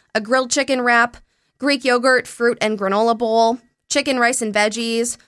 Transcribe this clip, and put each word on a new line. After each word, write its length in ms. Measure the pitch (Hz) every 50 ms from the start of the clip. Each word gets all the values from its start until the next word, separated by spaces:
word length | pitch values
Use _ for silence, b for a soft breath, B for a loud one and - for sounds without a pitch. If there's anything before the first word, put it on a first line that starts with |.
| b b _
a 60 | 220
grilled 300 | 208 214 247 254 262 247
chicken 320 | - 285 269 262 269 254 247
wrap, 340 | 240 240 233 233 240 - - _ _ _ _ _ _ _ _
Greek 240 | 254 285 285 254 240
yogurt, 440 | 262 247 247 240 262 254 247 -
fruit 320 | - - - 240 233 233 -
and 180 | - 214 214 202
granola 380 | 202 190 196 202 226 233 233
bowl, 420 | 220 240 226 220 226 226 226 240 240 - _ _ _ _ _
chicken, 300 | - 285 277 285 262 254
rice, 240 | 240 233 240 - 233
and 120 | 214 202
veggies, 640 | 208 208 220 208 226 233 226 226 226 233 240 - b b